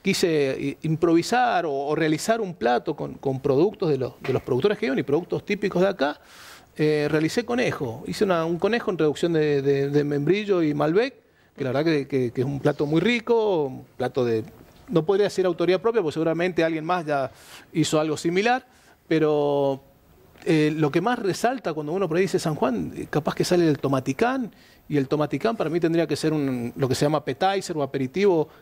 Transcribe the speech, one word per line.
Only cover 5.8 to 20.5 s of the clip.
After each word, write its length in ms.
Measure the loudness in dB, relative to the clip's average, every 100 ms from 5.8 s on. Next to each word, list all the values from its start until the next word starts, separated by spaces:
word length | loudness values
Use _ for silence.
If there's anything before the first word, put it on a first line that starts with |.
de 60 | 0
acá. 320 | 0 -4 -4 -14 -20 -20 -20 -14 -2
Eh, 320 | 0 2 0
realicé 360 | 0 0 -2 -2
conejo, 580 | -2 -2 -2 -6 -8 -8
hice 180 | -2 0
una, 180 | 2
un 160 | 0 0
conejo 320 | 0 -2 -2
en 60 | 0
reducción 340 | 0 0 0
de, 300 | 2 2 2
de, 280 | 2 0 2
de 140 | 0
membrillo 580 | 0 0 0 0 0 0
y 100 | 0
Malbec, 400 | 0 0 2 0 -4 _ _ _ -8
que 80 |
la 80 | -4
verdad 140 | 0 2
que, 160 | 0 0
que, 220 | 0 0
que 80 | 0
es 40 | -2
un 140 | 0
plato 260 | 0 0 0
muy 140 | 2
rico, 680 | 2 0 0 0 2 0 -2
un 180 | -6 -14 -6
plato 300 | -4 0 0
de, 180 | 0 -4 -12 -20 -20 -2
no 160 | 0 2
podría 180 | 2
decir 220 | 2 0 0
autoría 360 | 0 0 2
propia, 200 | 0 0
porque 120 | 0 0
seguramente 500 | -2 0 -2 0 0
alguien 180 | 0
más 220 | -2 -2 0
ya 260 | -2 -2 -8 -20 -20 -6
hizo 260 | -2 2 2
algo 200 | 0 -2
similar, 480 | -2 2 2 0 -4 _ _ _ -2
pero, 720 | 2 2 2 2 2 0 -2 -8 _ _ -20 -20 -6
eh, 300 | 0